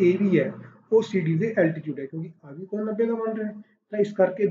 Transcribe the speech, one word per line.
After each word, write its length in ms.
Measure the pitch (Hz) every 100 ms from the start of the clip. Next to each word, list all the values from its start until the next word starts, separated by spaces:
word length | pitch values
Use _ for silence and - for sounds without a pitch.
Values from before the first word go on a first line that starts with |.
ਏ 160 | 180 190
ਬੀ 220 | 202 165
ਹੈ, 120 | 131 - - - -
ਉਹ 100 | 220
ਸੀ 200 | 214 190
ਡੀ 160 | 160 160
ਦੇ 160 | 220 214
ਐਲਟੀਟਿਊਡ 420 | 165 165 151 135
ਹੈ, 60 | 135
ਕਿਉਂਕਿ 260 | 160 180 -
ਆਹ 100 | 147
ਵੀ 120 | 147 190
ਕੋਣ 200 | 208 214
ਨੱਬੇ 200 | 202 233
ਦਾ 100 | 226
ਬਣ 220 | 220 214
ਰਿਹਾ। 240 | 208 - - _ _
ਤਾਂ 80 | 208
ਇਸ 120 | 208
ਕਰਕੇ 340 | - 185 - 196